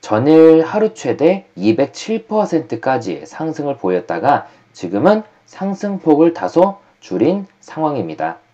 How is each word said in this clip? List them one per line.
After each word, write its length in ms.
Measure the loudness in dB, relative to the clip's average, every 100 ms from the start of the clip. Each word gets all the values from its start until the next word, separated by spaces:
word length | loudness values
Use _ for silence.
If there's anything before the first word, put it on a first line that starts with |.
전일 600 | -2 0 4 8 8 6
하루 300 | 4 -2 -2
최대 520 | -4 -6 0 2 0 _ -2
이백칠 680 | 0 0 -2 -4 -6 -6 -4
퍼센트까지의 1000 | -4 -2 -2 -4 -6 -2 -4 -4 -10 -12
상승을 520 | -10 -8 -6 -8 -6
보였다가 720 | -4 -4 -4 -4 -2 -2 -4 _ _
지금은 500 | -14 -8 -2 0 0 -4 _ _
상승폭을 880 | -10 -8 -6 -8 -6 0 4 2
다소 460 | 0 -4 2 0 0 _ _
줄인 460 | -10 -2 0 0 -6 _
상황입니다. 800 | -16 -6 -4 -4 -8 -8 -8 -8 _